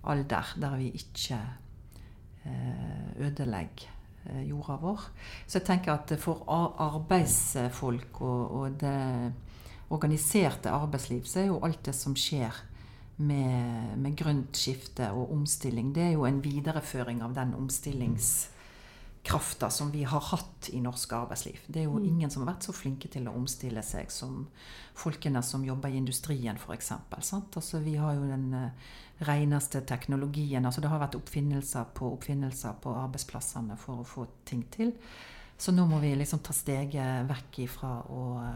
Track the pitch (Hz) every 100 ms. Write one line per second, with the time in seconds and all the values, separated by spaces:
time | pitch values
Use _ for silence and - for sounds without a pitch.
0 | 147 147 143 104 - - 143 131 131 -
1 | - - - 123 113 127 - - - -
2 | - - - - 151 127 123 120 123 -
3 | - - 143 143 131 101 80 - - -
4 | - - - 135 143 147 147 139 165 208
5 | - - - - - 190 185 180 180 151
6 | - 151 - 160 - 160 165 - 156 151
7 | 156 185 151 - - 139 123 123 131 120
8 | - - 127 123 120 131 135 139 143 139
9 | 131 123 120 117 - - - - - 156
10 | 151 151 - 214 170 - 101 143 151 139
11 | - 123 123 185 196 175 165 156 - 131
12 | 139 135 - 147 113 - - - - -
13 | - - 147 143 131 127 120 117 113 107
14 | 139 147 156 147 123 - - 131 - -
15 | 117 104 123 151 147 - 135 117 127 147
16 | 175 156 131 139 143 143 143 156 147 131
17 | 120 117 117 131 127 127 135 - - 135
18 | 123 110 - - - - - - - -
19 | - - - 147 - - 110 - 147 147
20 | 135 147 - 165 - - - 123 123 123
21 | - 113 120 - - - - 156 156 214
22 | 196 165 151 143 127 185 - - 135 135
23 | - 139 120 117 127 - 127 110 107 -
24 | - - 131 131 147 - - - - -
25 | 165 147 151 131 127 135 131 131 139 131
26 | 131 127 156 139 117 107 - 80 - -
27 | - - - 196 196 - - 160 151 151
28 | 151 143 139 131 131 127 127 - - -
29 | - - 147 147 147 147 - 135 131 120
30 | - 139 139 147 147 131 127 123 147 156
31 | 143 - - 151 143 139 139 - 113 -
32 | 127 123 - 139 135 127 117 104 135 120
33 | 131 120 - 120 - 117 113 107 - 123
34 | 120 - 117 - - 123 113 - 226 233
35 | - - - - - - - 180 175 156
36 | 147 139 143 156 - 151 - 135 139 147
37 | 131 131 127 131 - - 123 - 131 123
38 | - 127 127 123 120